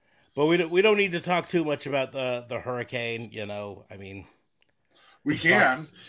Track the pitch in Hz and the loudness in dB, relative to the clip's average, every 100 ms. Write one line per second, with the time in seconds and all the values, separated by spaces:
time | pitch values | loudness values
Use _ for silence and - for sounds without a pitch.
0 | _ _ _ - 151 170 165 175 214 208 | _ _ _ 0 4 4 4 4 4 4
1 | 196 170 170 175 - 175 151 143 143 139 | 2 -2 -2 -2 0 0 0 -2 -2 -2
2 | 131 135 127 123 117 117 123 123 117 123 | -2 -4 -4 -4 -6 -8 -6 -6 -6 -6
3 | 117 117 113 110 101 104 101 95 - 101 | -4 -6 -8 -10 -8 -8 -10 -12 -16 -16
4 | 98 98 90 _ _ _ _ _ _ _ | -14 -14 -16 _ _ _ _ _ _ _
5 | _ _ - 151 - 147 143 135 156 - | _ _ -4 0 4 6 4 2 -6 -18